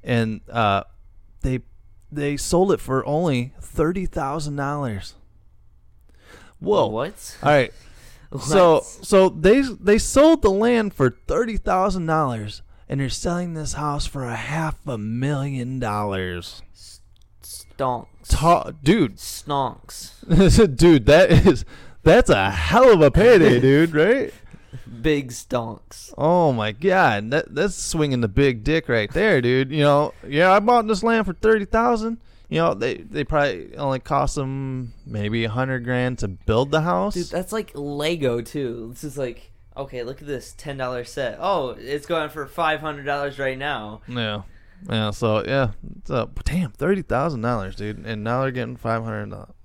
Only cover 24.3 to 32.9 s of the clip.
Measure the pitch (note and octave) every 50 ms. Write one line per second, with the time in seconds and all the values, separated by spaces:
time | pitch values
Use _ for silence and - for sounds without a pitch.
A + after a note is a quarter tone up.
24.3 | - - - - - - - - - B2+ - - A#2+ A#2 A#2 D#3+ D3+ C#3+ C#3 B2
25.3 | A#2 - - - - B2 A2+ A2+ G#2+ - - - - - - - - - - D#3
26.3 | F3 F3+ E3+ D3+ B2+ A2+ G#2+ G#2+ G#2+ A2+ D3 F#3+ F3+ F#3+ F3 C3+ A2 G2+ G#2+ A2+
27.3 | C3 D#3+ - - F2 - G3 G#3 F#3 - - - - E3 D3+ C#3+ C3 B2 A#2 G#2
28.3 | G2 C#3 C#3+ C#3 B2 A2 G#2 C#3+ D#3 E3 - - A#2+ A2+ G#2 G2+ - D#3+ G3+ A3
29.3 | F#3 C3+ A#2+ A#2+ B2+ C3 C3+ C3 C#3+ D#3 C#3+ D3 C#3+ C#3+ D3+ - - - - -
30.3 | C#3 D3 F3 F#3 F#3+ G#3 G3+ A3+ B3 A#3+ A3 G#3+ A3 F#3 G#3+ A#3 A3+ A3+ G#3+ F#3+
31.3 | F3 - - G#3+ A3+ G#3+ G3+ - - A3 A#3 B3 A#3+ A3 A3 A3+ A#3 - - -
32.3 | - - - - D#3 D#3 E3 E3+ - G2 A2+ C3